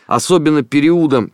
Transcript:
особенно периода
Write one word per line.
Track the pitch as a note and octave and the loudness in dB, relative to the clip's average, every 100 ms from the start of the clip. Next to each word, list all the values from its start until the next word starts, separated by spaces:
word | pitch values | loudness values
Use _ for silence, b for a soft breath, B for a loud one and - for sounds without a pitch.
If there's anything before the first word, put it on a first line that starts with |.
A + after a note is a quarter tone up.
| b | b
особенно | A#2+ - F#3 D3+ D3+ | -4 0 0 2 -2
периода | B2 C#3+ D3 F3 D#3+ C3 G2+ | -2 0 0 0 0 0 -2